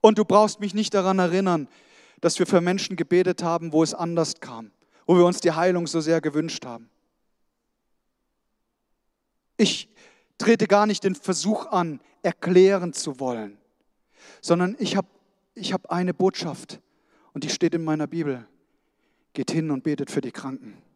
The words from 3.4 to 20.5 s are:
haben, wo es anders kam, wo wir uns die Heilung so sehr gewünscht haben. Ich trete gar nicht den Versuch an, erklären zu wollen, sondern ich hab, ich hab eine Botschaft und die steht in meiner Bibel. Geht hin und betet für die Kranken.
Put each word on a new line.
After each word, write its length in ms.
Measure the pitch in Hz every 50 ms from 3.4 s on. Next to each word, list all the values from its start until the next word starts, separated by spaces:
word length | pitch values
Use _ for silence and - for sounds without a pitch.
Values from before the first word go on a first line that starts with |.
haben, 300 | 175 165 165 165 165 165
wo 120 | 151 160 160
es 100 | 151 -
anders 480 | - 170 170 170 170 160 - - _
kam, 300 | - - 123 113 113 104 _ _ _ _ _ _ _
wo 80 | - 180
wir 80 | 180 175
uns 160 | 175 180 180
die 140 | - 170 156
Heilung 340 | 160 170 185 180 175 170
so 140 | 151 - 165
sehr 180 | 151 156 165 160
gewünscht 460 | 156 156 139 151 151 - - - -
haben. 240 | 127 117 117 117 _ _ _ _ _ _ _ _ _ _ _ _ _ _ _ _ _ _ _ _ _ _ _ _ _ _ _ _ _ _ _ _ _ _ _ _ _ _ _ _ _ _ _ _ _ _ _ _ _ _ _ _ _ _
Ich 320 | - 220 - - - - _ _ _ - _ _ _ _ _ _
trete 300 | _ - 214 233 214 214
gar 180 | - 202 202 208
nicht 200 | 214 202 - -
den 100 | 190 185
Versuch 520 | - - - 180 - - 196 220 - -
an, 340 | - 226 185 175 165 147 127 _ _ _ _
erklären 720 | - 185 - _ - 175 185 180 190 190 196 190 175 175
zu 300 | 139 - - 156 135 135
wollen, 360 | 139 127 123 113 110 101 101 104 _ _ _ _ _ _ _ _ _ _ _ _ - - - _
sondern 340 | - - 170 170 180 185 226
ich 200 | - 233 - -
hab, 80 | 202 185 _ _ _ _ _ _ _ _ _ _
ich 160 | - 190 -
hab 180 | 190 185 _ -
eine 240 | 170 175 180 180 175
Botschaft 680 | _ 185 190 - - - 165 139 - - - - - _ _ _ _ _ _ _ _ _ _
und 120 | _ 139 -
die 60 | 147
steht 260 | - - 175 165 170
in 80 | 165 160
meiner 240 | 156 151 156 151
Bibel. 400 | 143 - 170 160 143 135 123 113 _ _ _ _ _ _ _ _ _ _ _ _ _ _ _ _ _ _
Geht 180 | - 131 -
hin 180 | - 160 160 156
und 140 | 143 131 -
betet 260 | 160 147 143 139 -
für 100 | - 143
die 120 | 127 123
Kranken. 500 | - - - 135